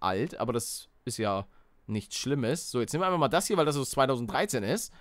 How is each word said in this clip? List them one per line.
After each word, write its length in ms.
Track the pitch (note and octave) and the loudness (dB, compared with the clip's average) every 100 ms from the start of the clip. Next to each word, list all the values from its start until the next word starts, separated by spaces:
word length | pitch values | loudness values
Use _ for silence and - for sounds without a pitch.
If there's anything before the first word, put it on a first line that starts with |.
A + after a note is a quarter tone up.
alt, 380 | F#2 F#2+ D3 - | 0 0 -2 -2
aber 140 | A2 | -2
das 380 | A#2 - - - _ - | -2 -2 -10 -14 _ -8
ist 100 | A2+ | -2
ja 300 | G#2+ G2 G2 - - _ - | 0 -2 -4 -14 -20 _ -6
nichts 300 | A2 - - | -6 -4 -6
Schlimmes. 540 | C3 C#3+ A#2 E3 - | -2 0 0 -2 -2
So, 100 | B2 | -2
jetzt 120 | A2+ | 0
nehmen 80 | D3+ | 0
wir 60 | F#3 | 2
einfach 120 | F3 | 2
mal 100 | C#3 | 4
das 180 | E3 - | 2 2
hier, 100 | G3 | 2
weil 80 | |
das 140 | D3+ C#3+ | 4 2
aus 100 | C3 | -2
zweitausenddreizehn 760 | - C3+ B2+ A#2 G2+ C#3 B2+ | 2 2 2 0 0 0 0
ist. 300 | G2+ G3+ - - | 0 -2 -4 -14